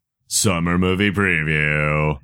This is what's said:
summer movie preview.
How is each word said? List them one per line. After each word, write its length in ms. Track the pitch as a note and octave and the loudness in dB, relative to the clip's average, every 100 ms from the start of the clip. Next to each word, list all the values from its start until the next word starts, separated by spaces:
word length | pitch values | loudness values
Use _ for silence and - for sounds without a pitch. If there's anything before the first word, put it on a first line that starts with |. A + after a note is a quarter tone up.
| _ _ _ | _ _ _
summer 520 | - G#2+ F2 E2+ F2 | -2 0 0 0 0
movie 320 | F#2 F#2 G#2 | 0 0 0
preview. 1080 | F#2+ G2 E2+ D#2 D#2 D2+ D2+ D2+ D2+ D2+ D2 | 0 0 0 0 0 0 0 0 0 0 -2